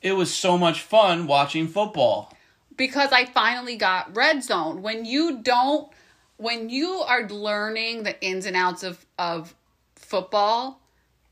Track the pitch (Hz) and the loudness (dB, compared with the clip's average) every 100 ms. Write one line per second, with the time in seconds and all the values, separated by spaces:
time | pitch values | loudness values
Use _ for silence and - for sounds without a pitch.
0 | 190 190 170 - 185 180 170 156 - 220 | -2 0 0 0 2 4 4 0 4 6
1 | 196 170 156 143 139 160 160 190 214 151 | 6 4 2 2 4 0 -2 -2 -2 2
2 | 117 95 - - _ _ _ - 254 277 | 2 2 -4 -20 _ _ _ -6 -2 0
3 | 277 254 254 247 226 247 247 220 196 185 | 4 4 2 0 0 -2 -8 -2 0 0
4 | 160 208 294 294 - 185 160 180 208 226 | -4 0 2 2 -2 -2 -2 -6 -6 -8
5 | 226 277 339 247 247 247 262 294 294 _ | -4 -2 -2 -2 0 2 2 0 -4 _
6 | _ _ _ - 220 233 226 262 339 370 | _ _ _ -10 -8 -6 -6 -4 -4 -2
7 | - 247 208 208 208 208 214 220 226 226 | -2 -2 -2 -6 -4 -4 -4 -4 -6 -6
8 | 208 - 190 190 196 185 185 175 185 175 | -8 -6 -6 -6 -4 0 0 -2 -10 -12
9 | _ - 175 165 165 _ _ _ _ _ | _ -6 -4 -6 -10 _ _ _ _ _
10 | - 196 185 208 208 233 262 - _ _ | -6 -4 -2 0 2 0 -4 -12 _ _
11 | _ _ _ | _ _ _